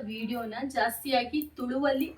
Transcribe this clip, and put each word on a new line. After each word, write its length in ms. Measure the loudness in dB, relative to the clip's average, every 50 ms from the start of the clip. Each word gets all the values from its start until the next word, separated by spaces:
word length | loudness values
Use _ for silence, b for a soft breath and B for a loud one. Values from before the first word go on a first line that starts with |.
| -2 -4
ವಿಡಿಯೋನ 460 | -6 -4 -4 -4 -2 -2 -4 -4 -6 -4 -6 -2 0
ಜಾಸ್ತಿಯಾಗಿ 680 | 2 2 2 0 -2 -2 2 2 2 2 2 0 -2 -2 -2 -6 -6
ತುಳುವಲ್ಲಿ 500 | -4 -2 0 2 4 4 4 4 2 0 0